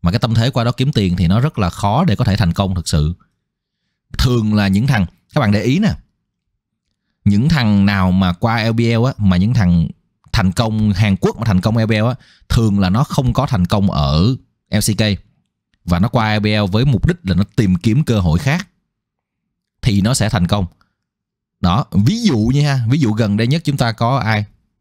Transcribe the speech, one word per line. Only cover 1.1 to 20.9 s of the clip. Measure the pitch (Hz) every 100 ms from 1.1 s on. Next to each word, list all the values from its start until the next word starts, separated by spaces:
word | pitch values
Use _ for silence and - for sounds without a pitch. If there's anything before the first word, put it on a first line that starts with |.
| 87
thì | 85
nó | 101
rất | 143 147
là | 92
khó | - 101 113
để | 180 101
có |
thể | 120 98
thành | 95
công | 85 98
thực | 92 80
sự. | 82 76 87 _ _ _ _ _ _ _ _ _ -
Thường | 131 123 107
là | 107 101
những | 95 135
thằng, | 123 87 _ _
các | -
bạn | 113
để | 101
ý | 104 147
nè, | 214 - - _ _ _ _ _ _ _ _ _ _ _
những | - 101 139
thằng | 160 113 104 98
nào | 101 92
mà | 92 95
qua | 87 117 117 110
L |
P | 113
L | 117 117 123
á, | -
mà | 104 90
những | 101
thằng | 120 90 87 80 - _ _ _
thành | - 92
công | - 117 110 107
Hàn | 95 107 95
Quốc | 202 -
mà |
thành | 110 104
công | 175 113
L | 110
P |
L | 110 110
á, | 123 _ _ _
thường | - 113 101
là | 95
nó | 101
không | 147 - 127
có | 113 123
thành | 110 90
công | 107 98
ở | - 71 76 98 131 _ _ _
L | 107
C | 101 101
K. | 107 95 - _ _ _ _ _
Và | - 175
nó | -
qua | 120 110 107
L |
P |
L | 104 107 104
với | 101
mục | 139 110 -
đích | 92
là | -
nó | 85 101 -
tìm | 104 90
kiếm | 113 113
cơ | 156 113
hội | 87 80
khác | 127 160 208 _ _ _ _ _ _ _ _ _ _ _
thì | - 101
nó | 98
sẽ | 131 104
thành | 107 87
công. | 104 87 _ _